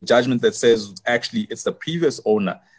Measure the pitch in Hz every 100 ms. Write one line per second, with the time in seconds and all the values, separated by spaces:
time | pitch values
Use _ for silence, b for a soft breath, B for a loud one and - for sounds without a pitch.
0 | - 120 123 123 113 - 120 113 101 95
1 | - 120 - 117 104 113 - - - 139
2 | 156 127 - 214 95 - _